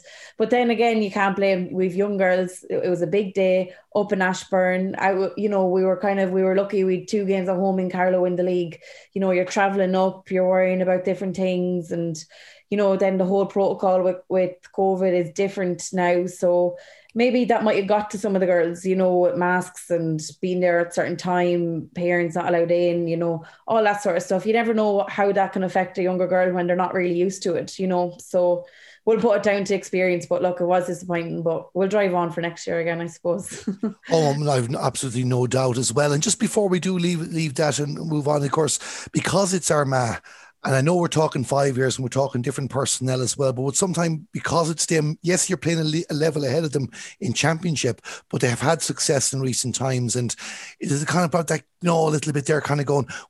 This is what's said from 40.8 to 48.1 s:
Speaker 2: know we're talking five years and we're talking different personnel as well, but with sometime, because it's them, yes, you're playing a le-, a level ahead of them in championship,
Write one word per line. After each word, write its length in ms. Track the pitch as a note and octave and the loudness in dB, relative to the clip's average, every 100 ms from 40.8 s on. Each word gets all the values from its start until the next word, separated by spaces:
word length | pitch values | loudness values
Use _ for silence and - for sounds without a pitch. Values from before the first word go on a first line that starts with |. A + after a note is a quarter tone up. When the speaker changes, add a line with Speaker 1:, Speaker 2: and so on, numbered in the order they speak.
Speaker 2:
know 140 | C#3 F3+ | 4 2
we're 120 | E3+ | 2
talking 360 | D#3 D#3 D3+ | 2 0 0
five 340 | - C#3 C#3+ B2+ | 0 2 2 2
years 200 | C3 A#2 | 0 0
and 60 | |
we're 60 | B2+ | -2
talking 320 | C3 C3+ B2 | 0 0 0
different 300 | B2 C3+ C3+ | -4 -4 -4
personnel 500 | C#3+ C3+ - C3 B2+ | -2 -2 -2 -2 -2
as 160 | B2 - | -2 0
well, 160 | C#3 | -2
but 80 | B2 | 0
with 140 | C3+ C3 | -2 0
sometime, 520 | F#3+ D#3+ E3+ D#3+ - | 0 0 -2 -2 -6
because 380 | - - D#3 D#3+ | -8 -2 0 0
it's 160 | D#3+ - | -2 0
them, 300 | E3 D3+ D#3+ | 0 0 -2
yes, 280 | E3+ F3+ - | 0 0 0
you're 80 | F3 | -2
playing 220 | D#3 E3 | -2 0
a 40 | |
le-, 200 | D#3 D#3 E3+ | 0 -2 -2
a 40 | |
level 320 | D3+ D#3+ D3+ C#3 | -2 0 0 0
ahead 180 | C#3 | 0
of 80 | D#3+ | 0
them 180 | C#3 C3 - - - | -2 -4 -8 -18 -8
in 140 | - | -4
championship, 680 | A#2 C#3+ D#3+ F3 C#3+ B2+ - - | 0 0 0 -2 -2 -2 -4 -8